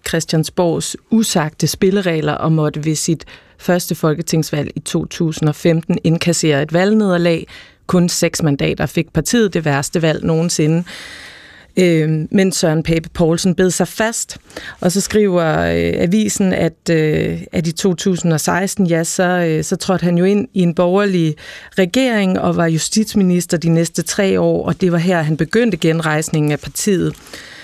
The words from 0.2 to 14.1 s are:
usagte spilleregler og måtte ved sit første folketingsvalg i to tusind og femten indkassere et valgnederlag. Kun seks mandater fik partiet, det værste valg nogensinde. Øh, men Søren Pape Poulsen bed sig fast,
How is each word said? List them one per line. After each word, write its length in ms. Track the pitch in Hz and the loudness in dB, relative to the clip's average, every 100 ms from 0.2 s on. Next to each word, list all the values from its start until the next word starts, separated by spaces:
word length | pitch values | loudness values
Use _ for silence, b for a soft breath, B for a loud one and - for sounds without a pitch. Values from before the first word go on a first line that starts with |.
| - 160 156 - 175 147 - - - | 0 -2 0 0 0 0 -4 -10 0
usagte 580 | 226 220 185 156 - 160 | 0 2 0 -2 -2 -2
spilleregler 640 | - 190 202 180 160 151 | 2 2 2 0 -2 -2
og 180 | - 165 | -2 0
måtte 340 | 160 151 151 151 | 2 0 -2 -4
ved 100 | 151 | -2
sit 300 | - 156 - B B B | -2 -4 -6 B B B
første 380 | - 180 - 165 | -2 -2 -2 -2
folketingsvalg 760 | 160 151 170 160 156 151 139 - | -2 -2 -2 -2 -2 -4 -6 -8
i 40 | |
to 260 | - 165 160 | -4 -4 -4
tusind 440 | - 165 156 151 | -2 -4 0 -2
og 60 | 147 | 0
femten 420 | 170 165 - 175 | 0 0 0 -2
indkassere 580 | - 165 175 160 160 143 | 2 2 2 0 2 2
et 120 | 156 | 0
valgnederlag. 760 | 170 190 220 202 175 175 165 - B B B - | 0 2 2 2 2 2 0 -4 B B B 0
Kun 220 | 180 175 | 2 2
seks 340 | - 165 - | 0 -2 0
mandater 420 | 160 139 156 - 151 | 0 0 0 -2 -2
fik 280 | - 160 | -2 -2
partiet, 400 | 165 151 240 214 | -4 0 2 2
det 120 | 170 156 | 0 -2
værste 360 | 139 143 175 | -2 -2 0
valg 240 | 160 151 - | 0 0 0
nogensinde. 580 | 160 170 - 156 165 175 B B B B B B B B - | 0 0 0 2 0 -2 B B B B B B B B 0
Øh, 320 | 180 165 156 156 156 | 2 4 2 0 0
men 200 | 202 190 | 2 2
Søren 320 | - 170 156 | 2 0 0
Pape 260 | 156 165 160 | 0 -2 -2
Poulsen 420 | - 165 170 190 170 | 0 0 2 0 2
bed 160 | 185 | 0
sig 160 | - 180 | 0 -4
fast, 500 | - 220 | -2 -4